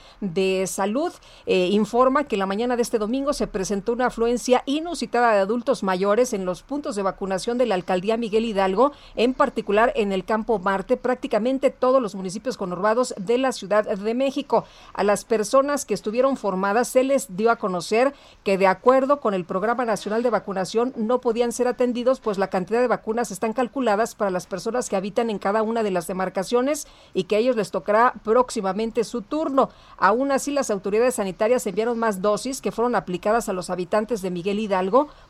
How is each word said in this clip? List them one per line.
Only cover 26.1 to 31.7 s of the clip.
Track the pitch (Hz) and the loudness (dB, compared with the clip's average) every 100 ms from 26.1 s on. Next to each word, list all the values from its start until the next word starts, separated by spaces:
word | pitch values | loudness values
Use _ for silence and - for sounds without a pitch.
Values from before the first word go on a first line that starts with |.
| 185 185 196 185 240 262 302 - - - | -4 -4 -4 0 0 0 -2 -6 -20 -8
y | - | -6
que | 185 208 | 0 2
a | |
ellos | 240 226 | 2 2
les | 190 | -2
tocará | 190 - 208 - 208 - | -4 2 4 4 2 0
próximamente | 233 254 247 190 185 226 233 220 | 2 2 -2 -4 -2 -2 -2 -4
su | 240 | -4
turno. | 202 302 320 269 233 - - - | -6 -4 0 2 2 -2 -20 0
Aún | 180 220 277 | 2 4 2
así, | 269 - | 0 0
las | 285 254 | -2 0
autoridades | 202 196 208 247 247 | -2 0 2 2 2
sanitarias | 196 175 220 247 | -4 0 2 2
enviaron | 226 | 0